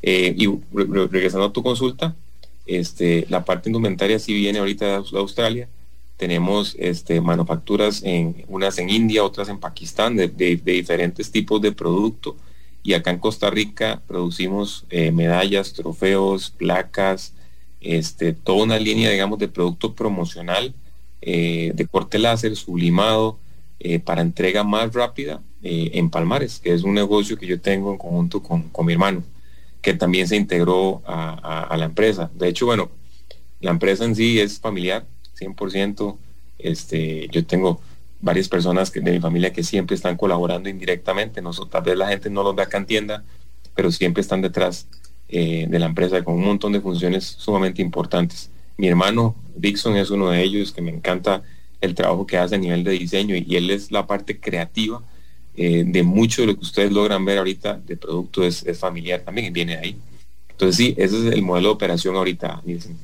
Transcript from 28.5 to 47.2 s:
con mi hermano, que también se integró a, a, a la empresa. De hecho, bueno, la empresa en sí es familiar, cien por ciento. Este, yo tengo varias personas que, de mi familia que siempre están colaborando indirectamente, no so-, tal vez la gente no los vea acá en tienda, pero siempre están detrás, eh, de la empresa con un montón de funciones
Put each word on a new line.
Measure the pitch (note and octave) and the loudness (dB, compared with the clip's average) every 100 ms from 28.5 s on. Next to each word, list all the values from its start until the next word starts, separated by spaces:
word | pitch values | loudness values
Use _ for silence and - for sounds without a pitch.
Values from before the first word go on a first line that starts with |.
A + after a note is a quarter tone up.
| E2+ D#2+ | -2 -2
con | - E2+ | 0 2
mi | |
hermano, | E2+ G2 F#2 - - - - - - | 4 2 0 -6 -12 -14 -14 -12 -4
que | - | 0
también | E2+ F2+ F#2 F2+ | 2 2 2 2
se | G#2 | 2
integró | G2+ F2+ F2 F#2 F#2+ F#2+ - | 2 2 4 4 2 0 -6
a, | E2+ D#2+ | -6 -6
a, | D#2+ D#2+ D#2+ | -6 -8 -6
a | E2 D#2+ | -4 -2
la | D#2+ | -2
empresa. | D#2+ A2 F#2+ F#2 E2+ | 2 2 2 -4 0
De | F2 | 0
hecho, | F2 A#2+ | 2 2
bueno, | A2+ F2+ - - - - - - - | 2 0 -8 -14 -14 -14 -14 -14 -6
la | F#2 | -2
empresa | F2 F#2+ G2 A#2 | 2 2 2 2
en | G#2+ | 2
sí | A#2 A2+ | 4 4
es | G#2 G#2 | 2 0
familiar, | A2+ G2 F2 G#2 - - - - | -6 -4 -2 -2 -6 -12 -12 -10
cien | F#2+ | -10
por | F#2+ G2 | -6 -4
ciento. | F#2+ G2+ G2+ G#2 F#2+ - - - - | 0 0 0 -4 -4 -12 -14 -14 -8
Este, | - E2 - D#2+ D#2+ D#2+ D2+ | -4 -4 -2 -2 -2 -4 -2
yo | E2+ E2 | -2 2
tengo | F2+ F#2 E2+ - - - - | 2 2 0 -4 -12 -12 -4
varias | - F2 F#2+ | 0 2 2
personas | F2+ F2 F2+ F#2+ | 2 2 2 2
que, | - | 0
de | F#2 | 0
mi | F2 | 2
familia | E2+ E2+ F#2 | 2 2 2
que | F2+ | 0
siempre | E2+ G2 F2+ G2 | -2 0 0 0
están | F2+ F2 | 0 0
colaborando | G2+ F2 F2 F2+ G2 | 2 2 2 0 -4
indirectamente, | F#2+ F#2 E2+ - F#2+ A2 A2 | -6 -2 -2 0 -2 -2 -6
no | F2+ | -8
so-, | E2+ - | -8 -4
tal | F#2+ | -2
vez | E2+ F2+ | 2 2
la | G2 | 2
gente | G2 G#2 | 0 -2
no | G2+ | 0
los | G2 G2 | 0 2
vea | F#2+ | 0
acá | G2+ | -2
en | G2 | 0
tienda, | A2 G#2 G#2+ - - - - - - | -2 0 -8 -8 -14 -14 -14 -8 0
pero | E2+ | 2
siempre | - F2+ F2 | 2 2 2
están | G2 F#2+ | 2 0
detrás, | F#2+ F#2 F#2 F2+ - - - - - | 0 2 0 -2 -12 -14 -14 -14 -4
eh, | F2 E2 E2 D#2+ | 0 0 0 0
de | E2+ | 2
la | E2 | 2
empresa | D#2+ F2+ F#2 | 2 2 2
con | E2+ E2+ | 2 2
un | G2 | 2
montón | G2+ G#2 | 2 2
de | G2+ | 0
funciones | G2 E2+ F2+ F#2+ | 0 0 2 0